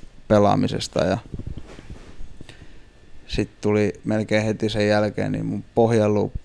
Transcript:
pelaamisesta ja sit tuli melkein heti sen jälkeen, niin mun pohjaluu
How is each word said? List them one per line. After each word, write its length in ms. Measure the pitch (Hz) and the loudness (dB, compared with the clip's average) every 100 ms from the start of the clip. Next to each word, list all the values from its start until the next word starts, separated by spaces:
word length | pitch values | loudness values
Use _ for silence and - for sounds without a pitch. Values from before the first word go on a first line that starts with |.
| - - - | -18 -18 2
pelaamisesta 760 | 107 101 101 101 107 - - | 6 6 4 2 -2 -4 -2
ja 140 | 87 101 - - - - - - - - - - - - - - - - - - - - - | 0 -2 -4 -12 -10 -10 -12 -16 -16 -16 -16 -10 -10 -10 -16 -16 -18 -20 -20 -20 -18 -18 -6
sit 220 | - 104 - | -4 -4 -2
tuli 320 | 104 104 104 - | 0 2 2 -2
melkein 400 | 110 107 104 107 | -4 -2 0 0
heti 240 | 110 107 110 | 0 -2 -2
sen 200 | 107 104 | 0 2
jälkeen, 440 | 104 107 104 104 | 4 2 -2 -4
niin 140 | 104 110 | -2 -4
mun 180 | 104 - | -6 -2
pohjaluu 580 | - 113 117 107 104 101 - | 2 4 4 4 2 0 -4